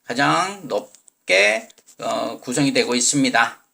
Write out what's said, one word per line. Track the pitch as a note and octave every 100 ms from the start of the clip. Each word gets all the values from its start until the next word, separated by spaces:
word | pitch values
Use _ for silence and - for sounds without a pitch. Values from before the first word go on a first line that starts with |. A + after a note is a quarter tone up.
가장 | - B2 D3 D#3+ F#3+ G3+
높게, | C#3+ G#2 - - _ _ - F#2 G#2 A2 - - _ -
어, | A#2 A2+ A#2 A#2
구성이 | - B2 C#3
되고 | B2+ A2+
있습니다. | B2 - C#3+ C3 A#2 A#2 - _